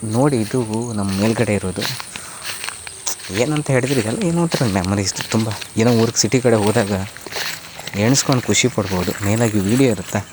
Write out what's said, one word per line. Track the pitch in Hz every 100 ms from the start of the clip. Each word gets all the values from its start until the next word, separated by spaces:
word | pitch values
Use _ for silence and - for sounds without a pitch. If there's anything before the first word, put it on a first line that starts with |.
| 110 110
ನೋಡಿ, | 147 135
ಇದು | 107 127 113 107 120 107
ನಮ್ಮ | 98 95
ಮೇಲ್ಗಡೆ | 107 110 113 101
ಇರೋದು. | 95 92 107 131 - - - - - - - - - - - - - 95
ಏನಂತ | 127 147 127 131
ಹೇಳಿದ್ರೆ | 123 135
ಇದೆಲ್ಲ | 107 117 190
ಏನೋ | 170
ಒಂಥರ | 170 - 123 95
ಮೆಮೊರೀಸ್ | 90 101 95 - -
ತುಂಬ. | 113 113 104 - -
ಏನೋ | 113 117
ಊರಿಗೆ | 113 -
ಸಿಟಿ | 110 131
ಕಡೆ | 123 113
ಹೋದಾಗ | 104 113 101 98 98 - - - - - - - - 98
ಎಣಿಸ್ಕೊಂಡು | 107 139 - 131 -
ಖುಷಿ | 104 123 -
ಪಡ್ಬೋದು. | 98 95 85 73 101
ಮೇಲಾಗಿ | 107 117 104 95
ವಿಡಿಯೋ | 123 135 101
ಇರುತ್ತೆ | 90 107 98